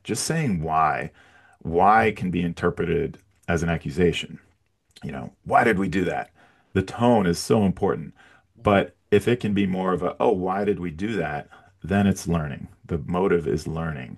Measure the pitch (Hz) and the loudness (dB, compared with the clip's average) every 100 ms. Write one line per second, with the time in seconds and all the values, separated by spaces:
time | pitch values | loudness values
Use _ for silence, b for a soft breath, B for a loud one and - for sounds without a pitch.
0 | - 107 - 160 151 90 80 78 78 65 | -4 -6 -2 -2 0 -2 0 2 2 0
1 | 65 b b b b b - 82 95 110 | -6 b b b b b -2 2 6 6
2 | 110 - 92 87 87 82 87 - 85 78 | 4 0 -4 -2 -2 0 -2 -2 -2 -2
3 | 76 - _ _ - 85 85 82 80 71 | -2 -8 _ _ -2 -2 0 -2 -4 2
4 | 87 78 - - _ _ _ _ _ - | 2 2 -8 -16 _ _ _ _ _ -14
5 | - 69 - _ - 135 120 98 95 90 | -12 -10 -12 _ 0 4 4 2 0 0
6 | 87 69 58 _ b b b 95 92 - | 0 -2 -8 _ b b b -2 -2 2
7 | 120 117 92 85 - 113 98 87 98 76 | 4 4 4 0 2 2 2 0 -2 -2
8 | 78 - b b b _ 107 98 - _ | -6 -18 b b b _ 2 2 2 _
9 | _ 104 - 120 113 98 98 92 92 90 | _ 2 2 -2 0 0 0 0 -2 -2
10 | 90 - 123 98 90 95 104 90 87 78 | -2 0 2 2 0 -2 -2 -2 -4 -6
11 | 101 107 76 73 - B B _ 78 98 | -6 -4 -4 -6 -10 B B _ -2 2
12 | 101 92 - 85 73 67 - _ - 85 | 2 0 -2 -2 -4 -8 -14 _ -8 -6
13 | 65 90 95 87 76 76 73 80 82 73 | -4 0 2 2 0 -4 -4 -6 -6 -8
14 | 62 | -12